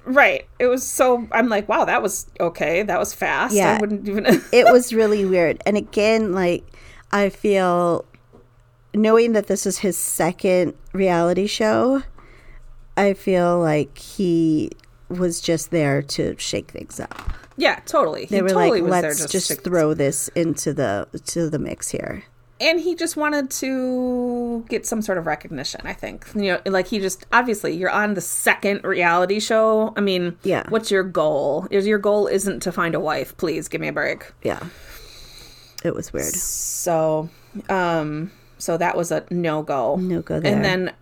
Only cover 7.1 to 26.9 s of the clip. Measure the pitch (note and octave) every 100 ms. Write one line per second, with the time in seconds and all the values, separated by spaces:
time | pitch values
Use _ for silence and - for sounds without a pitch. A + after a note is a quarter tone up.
7.1 | G3+ G3 - G#3+ G3 F#3 F3 F3 E3 -
8.1 | - _ - - _ _ _ _ G#3 A3
9.1 | A3+ A#3 G#3+ G3+ F#3+ G3 F#3 G3 F3 -
10.1 | - E3 - G3 F3+ E3+ - - F#3 F#3+
11.1 | E3+ E3+ F3+ G#3 - A3 A3+ A#3+ C4+ -
12.1 | - - - - - - - - - G3+
13.1 | F#3+ - F3+ F3 F3 D#3+ D3+ - - -
14.1 | - F#3 E3 D#3+ D3+ - - - - -
15.1 | F3+ F3+ E3 - D#3+ - E3+ C#3+ C#3 C#3
16.1 | - - - - G2+ - - - - -
17.1 | - - - - - C#4+ - - D#4 E3+
18.1 | D3+ - G#3 F#3 F#3 F3 F#3 F3 F3+ D#3+
19.1 | D3 D3+ F#3+ - D3 F#3 F3 D3+ D#3 C#3
20.1 | D#3+ - - E3 D3 - C#3+ A#2+ G2+ -
21.1 | - - E3 D#3+ D3+ - - - - -
22.1 | G3 - _ _ - C#4 F4 E4 E4+ E4
23.1 | D4+ D4+ D4 C4+ - C4 C4 B3+ B3+ B3+
24.1 | B3 B3 A#3+ A#3+ A#3 A3+ A3+ - A3 G#3+
25.1 | F#3 E3 D3+ - D3+ D3+ - D3+ F#3 G#2+
26.1 | - - G#3+ G3 F3+ G3 F#3+ F#3